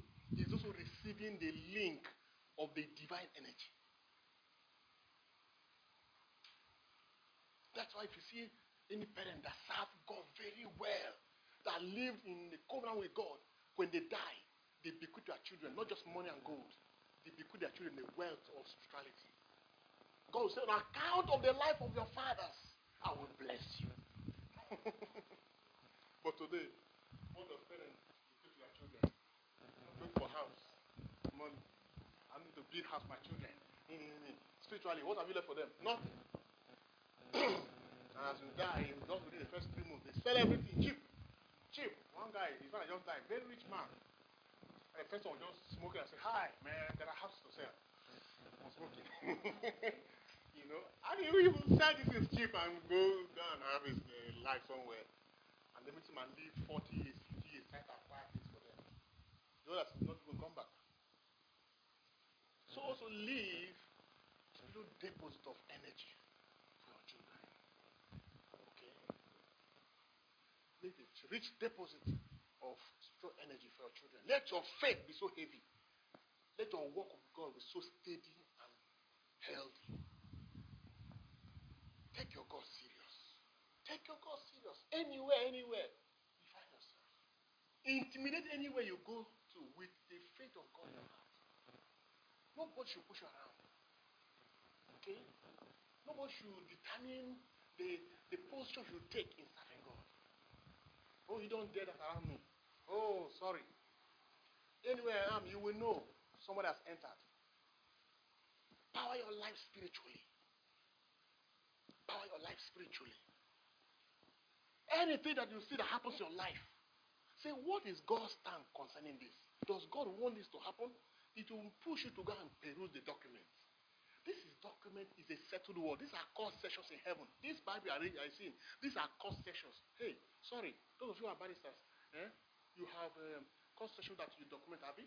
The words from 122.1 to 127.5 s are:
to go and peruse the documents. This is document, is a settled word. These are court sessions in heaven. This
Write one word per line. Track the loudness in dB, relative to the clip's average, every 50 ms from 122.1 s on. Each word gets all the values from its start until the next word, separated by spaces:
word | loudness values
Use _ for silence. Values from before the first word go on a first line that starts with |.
| -4
to | -4 -2
go | -2 -2
and | -2 -6 -10 -12 -10
peruse | -10 -8 -6 -6 -6 -6 -6
the | -6
documents. | -6 -6 -6 -6 -10 -16 -16 -18 -18 -20 -20 -20 -20 -20 -20 -20 _ -20 -20 -20 -20 -20 -20 -6 -4
This | -4 -4
is | -4 -8 -14 -16 -14
document, | -14 -14 -14 -14 -14 -12 -10 -10 -10 -12 -14 -12
is | -8 -8 -8
a | -6 -6 -6
settled | -6 -6 -6 -6 -2 0
word. | 2 2 2 0
These | -4 -4 -4
are | -4 -4 -4
court | -2 -2 -2 -2 -2 -4
sessions | -4 -4 -4 -6 -6 -10 -12
in | -4 -2
heaven. | -2 -2 -2 -4 -10 -14 -8 -6
This | -6